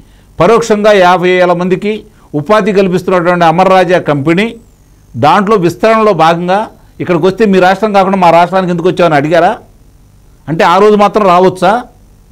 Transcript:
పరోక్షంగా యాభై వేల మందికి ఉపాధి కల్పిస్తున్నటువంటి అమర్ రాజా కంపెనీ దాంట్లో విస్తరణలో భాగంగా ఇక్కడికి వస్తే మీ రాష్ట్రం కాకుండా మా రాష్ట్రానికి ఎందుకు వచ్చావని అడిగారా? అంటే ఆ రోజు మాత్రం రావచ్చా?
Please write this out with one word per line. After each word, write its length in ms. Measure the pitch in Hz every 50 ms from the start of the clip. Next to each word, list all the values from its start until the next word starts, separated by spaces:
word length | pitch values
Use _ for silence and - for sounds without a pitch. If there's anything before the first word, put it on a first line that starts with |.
| - - _ _ _ _ _ -
పరోక్షంగా 520 | 160 190 233 226 233 233 220 208 208 220 208
యాభై 380 | 196 180 175 180 180 170 180 180 180
వేల 140 | 180 180 175
మందికి 400 | 170 180 185 190 170 196 202 220 208 - - _ _ _ _ -
ఉపాధి 380 | 147 147 - 208 214 202 208 196
కల్పిస్తున్నటువంటి 720 | 196 196 185 175 180 - 196 185 180 165 175 180 175 175
అమర్ 240 | 165 160 175 190 190
రాజా 300 | 185 185 185 170 180 165
కంపెనీ 480 | 127 - 147 143 131 160 170 185 214 233 226 - - _ _ _ _ _ _ _ _ _ -
దాంట్లో 400 | 117 120 147 170 - 202 185 226
విస్తరణలో 560 | 208 165 170 - - - 220 226 220 220 214 196
భాగంగా 480 | 160 160 165 170 170 175 180 185 208 226 247 - - - - _ -
ఇక్కడికి 260 | 151 175 180 170 180
వస్తే 180 | 190 190 190 226 202 190
మీ 60 | 185
రాష్ట్రం 340 | 180 185 190 185 220 214 202
కాకుండా 260 | 196 190 190 196 190
మా 120 | 180 170
రాష్ట్రానికి 400 | 165 170 175 175 190 190 185 175
ఎందుకు 180 | 180 175 160 185
వచ్చావని 260 | 170 - 175 170 160
అడిగారా? 380 | 139 139 151 175 165 165 190 233 - - - - _ _ _ _ _ _ _ _ _ _ _ _ _ _ -
అంటే 160 | 156 156 208
ఆ 140 | 175 170 190
రోజు 180 | 202 214 208
మాత్రం 280 | 208 208 202 - 220 214
రావచ్చా? 560 | 190 175 180 185 185 180 - 180 180 214 247 247 - _ _ - - _ _ _ _